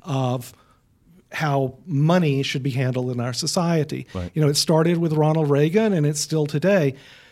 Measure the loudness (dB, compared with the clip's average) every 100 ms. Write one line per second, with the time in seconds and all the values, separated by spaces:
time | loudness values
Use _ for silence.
0 | -6 -4 -2 -4 -8 -20 _ _ _ _
1 | _ _ _ -6 -2 0 -2 -6 -6 0
2 | 2 4 2 0 -2 -4 -4 -2 -2 -2
3 | -4 -4 -6 -6 -4 -2 0 0 -2 -6
4 | -10 -10 -6 0 2 2 2 2 2 2
5 | 0 2 2 2 2 2 4 2 2 2
6 | 0 -2 -4 -2 -2 0 2 2 2 -2
7 | -12 -20 -20